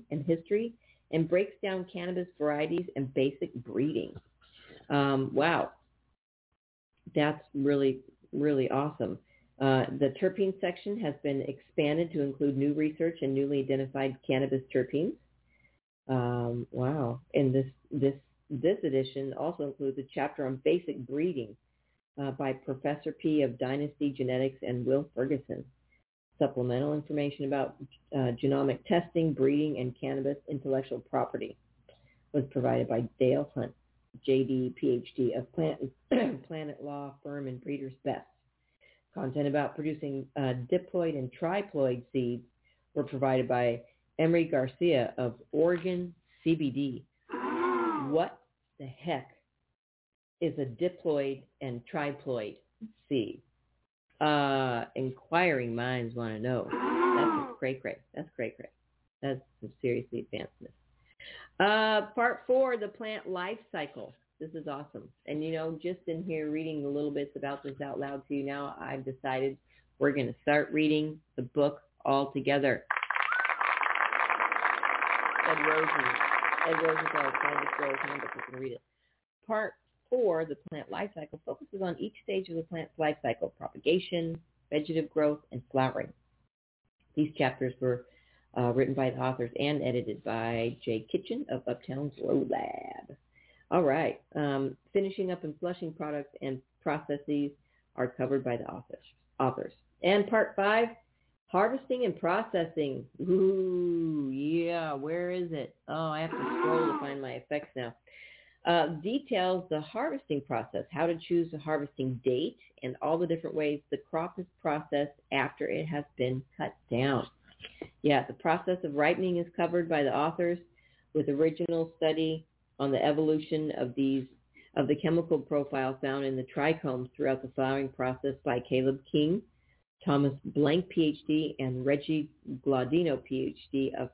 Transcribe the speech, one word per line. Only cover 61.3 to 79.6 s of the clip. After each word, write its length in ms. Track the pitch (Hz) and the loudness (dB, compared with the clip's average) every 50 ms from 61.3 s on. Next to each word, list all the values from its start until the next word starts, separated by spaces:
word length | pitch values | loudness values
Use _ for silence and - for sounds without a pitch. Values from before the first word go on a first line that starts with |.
| - - - - _ - | -18 -18 -20 -6 _ 2
Uh, 540 | 185 208 214 220 220 220 220 214 208 208 - | 4 4 6 4 4 4 4 2 0 0 0
part 300 | 240 233 247 233 - - | 0 2 2 0 0 0
four, 300 | - 254 262 262 254 240 | 2 4 4 4 4 2
the 100 | 220 208 | -2 -2
plant 400 | 202 - - 226 214 214 - - | -6 -8 -8 -8 -8 -8 -8 -6
life 320 | - 185 175 180 196 226 220 - _ | -6 -4 -4 -4 -4 -6 -8 -10 _
cycle. 420 | - 165 147 143 - 120 104 - - _ _ _ _ - | -6 -6 -6 -6 -8 -12 -14 -14 -16 _ _ _ _ -14
This 120 | 151 160 160 | -12 -10 -10
is 140 | 160 147 | -10 -8
awesome. 420 | 151 139 143 147 - - 113 - - - _ - | -8 -8 -8 -10 -12 -14 -16 -16 -16 -20 _ -10
And, 180 | - 147 151 156 | -6 -4 -4 -2
you 80 | 160 | -2
know, 280 | 160 160 160 160 165 160 | -2 -2 -2 -4 -6 -4
just 180 | - 175 185 180 - | -4 -6 -6 -6 -6
in 160 | 175 160 160 185 | -6 -6 -4 -4
here 260 | 185 160 156 151 151 | -4 -4 -2 -2 -2
reading 320 | 151 156 160 160 156 147 143 | -2 -2 -2 -4 -4 -4 -2
the 60 | 139 | -2
little 220 | 143 147 151 147 | -2 0 -2 -2
bits 240 | 143 143 143 143 - | -2 -2 -4 -4 -6
about 280 | 135 139 139 139 - - | -8 -6 -6 -6 -6 -8
this 180 | 139 135 139 143 | -10 -8 -8 -8
out 160 | 139 - - | -6 -6 -6
loud 280 | 143 139 139 135 - | -6 -6 -6 -8 -6
to 80 | - 147 | -4 -4
you 80 | 139 139 | -4 -2
now, 320 | 139 139 143 143 143 151 - | -4 -4 -6 -6 -8 -10 -10
I've 240 | - 131 135 135 131 | -10 -8 -8 -6 -6
decided 540 | 135 131 - - 135 131 131 135 139 135 - _ _ _ _ _ _ _ - | -8 -8 -6 -4 -2 0 0 0 0 -2 -4 _ _ _ _ _ _ _ 2
we're 120 | 139 143 139 | 2 2 4
gonna 220 | 143 123 117 117 - - | 2 -2 -2 -4 -4 2
start 280 | 147 147 147 143 - | 4 4 4 4 2
reading 480 | - 151 156 151 151 151 151 156 156 156 _ _ - | 2 2 4 4 4 2 2 -2 -6 -10 _ _ -8
the 60 | - 127 | -8 -8
book 380 | 123 - 151 143 143 143 - _ _ _ _ - | -2 2 2 2 2 2 -2 _ _ _ _ 0
all 260 | - 135 139 139 135 | 2 2 2 2 0
together. 540 | - 139 131 135 139 139 139 135 110 - - - - - - - - - - - - - - - - - - - - - - - - - - - - - - - - - - - - - - - - - - - - - - - - - - - - - - | -2 -2 0 2 2 4 4 2 2 2 0 -2 -2 -2 -2 -2 -2 0 0 2 2 2 2 0 0 0 0 0 0 0 0 0 0 0 0 0 0 0 0 0 0 0 0 0 0 0 0 0 0 0 0 0 0 0 0 0 0 2 0 0 0 0 2
Ed 200 | 160 160 160 151 | 2 2 2 4
Rosen-, 480 | 156 156 156 160 156 - - - - - - - - - - - - - - - | 2 4 4 2 2 2 2 2 2 2 0 0 0 2 2 0 0 0 0 2
Ed 140 | 165 160 - 165 | 2 2 4 4
Rosenthal's 500 | 160 160 160 160 156 - 151 - - - - | 2 2 2 0 0 0 0 0 0 0 0
Cannabis 280 | - - - - - - - | 0 0 0 0 -2 -2 -2
Growers 220 | - - 139 135 - | -2 -2 -2 -2 -2
Handbook. 300 | - 127 131 135 123 - - | -4 -4 -6 -6 -8 -8 -8
You 60 | - - - | -10 -10 -10
can 80 | 127 127 | -8 -6
read 120 | 135 127 117 | -6 -6 -6
it. 80 | - _ _ _ _ _ _ _ _ _ _ _ _ _ | -8 _ _ _ _ _ _ _ _ _ _ _ _ _
Part 280 | - 220 214 | -4 -2 -2